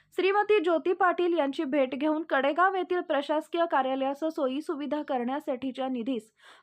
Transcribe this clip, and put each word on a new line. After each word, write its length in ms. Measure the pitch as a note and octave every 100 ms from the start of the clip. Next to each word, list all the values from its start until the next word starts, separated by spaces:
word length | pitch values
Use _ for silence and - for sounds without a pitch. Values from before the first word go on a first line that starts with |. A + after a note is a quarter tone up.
| _ -
श्रीमती 420 | F#4 G4+ G#4 G#4
ज्योती 340 | E4 D#4+ F4
पाटील 440 | F4+ F#4 E4+ F4 E4+
यांची 260 | C#4 C4+
भेट 320 | C#4+ D4 C4 C4+
घेऊन 280 | D#4 D#4
कडेगाव 520 | D#4+ C#4 C#4 D#4 F#4+ F#4+
येथील 240 | F4 F4+
प्रशासकीय 680 | F4 C#4+ C#4+ D4+ D#4 E4+ E4+
कार्यालयास 540 | C#4+ C4 C4+ C4+ C#4
सोयी 420 | D#4+ D#4+ C4+ C4+
सुविधा 400 | D#4 C#4+ C#4+ D4
करण्यासाठीच्या 880 | D4 B3+ A#3+ C#4+ D4 B3 C4+ B3 C4
निधीस 440 | B3+ A3+ A#3 - _ - -